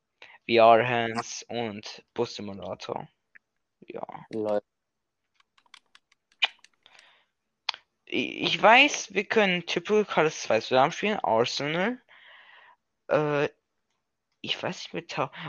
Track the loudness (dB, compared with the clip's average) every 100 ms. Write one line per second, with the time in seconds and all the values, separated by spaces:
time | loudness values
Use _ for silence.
0 | _ _ -20 -12 2 8 8 8 6 0
1 | -2 -6 -8 -12 -10 -8 -6 -8 -14 -18
2 | -10 -6 -6 -8 -12 -12 -12 -12 -8 -10
3 | -10 _ _ -20 _ _ _ _ -18 -14
4 | -14 -16 -12 -6 -4 -4 -6 _ _ _
5 | _ _ _ _ _ _ _ -20 _ _
6 | _ _ _ _ -8 -8 _ _ _ _
7 | _ _ _ _ _ _ -10 -10 _ _
8 | -8 -4 -4 -4 -4 2 6 8 6 0
9 | -6 -6 -2 2 2 0 -4 -6 0 0
10 | 2 0 0 0 -2 -2 2 2 2 0
11 | -4 -2 0 0 0 -2 -4 -2 -4 -6
12 | _ -20 -20 -20 -20 -20 -20 _ _ _
13 | -2 0 0 -2 -2 -6 _ _ _ _
14 | _ _ _ _ -8 -6 -8 -8 -12 -14
15 | -10 -6 -6 -8